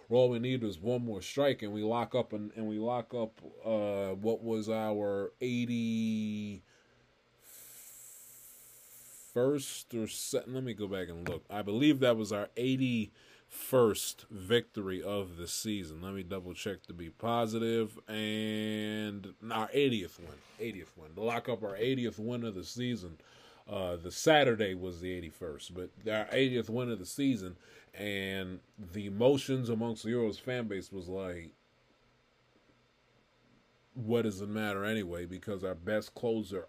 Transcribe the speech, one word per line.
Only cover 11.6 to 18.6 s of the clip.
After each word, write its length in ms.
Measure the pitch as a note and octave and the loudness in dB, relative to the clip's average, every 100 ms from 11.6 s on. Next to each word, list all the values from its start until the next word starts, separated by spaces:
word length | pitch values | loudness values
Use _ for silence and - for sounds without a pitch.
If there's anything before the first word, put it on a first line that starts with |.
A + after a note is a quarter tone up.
believe 360 | G2+ A2 D3 C#3 | -2 4 6 6
that 160 | B2+ A2+ | 6 4
was 160 | G#2 | 2
our 180 | G2+ G2+ - | -2 -4 -2
eighty-first 1700 | C3 C3 C3 A#2+ G#2 - - - _ - - C3 A2+ F#2+ - - - | 0 2 2 2 -2 -8 -20 -20 _ -12 4 8 8 6 -2 -8 -12
victory 720 | G2+ F2+ A#2+ A2+ - F#2+ F#2 | -12 2 4 4 -4 -4 -4
of 360 | F#2+ G2+ F#2 E2+ | -2 -2 -4 -6
the 100 | F2 | -6
season. 540 | - A2 G#2 E2+ D#2+ | -4 -2 -2 -4 -8
Let 120 | F#2 | -8
me 80 | G2 | -6
double 320 | F2 G2 F2+ | -6 -6 -6
check 300 | F2+ G#2+ F#2 | -6 -6 -6
to 100 | - | -10
be 160 | E2+ E2+ | -12 -12
positive. 880 | - A2+ A#2 A2+ A2+ A2+ A2+ A2 A2+ - | -4 0 2 2 0 2 2 0 -4 -8
And 1300 | G#2+ G#2+ G#2+ G#2+ G#2+ | -4 -2 0 -2 -2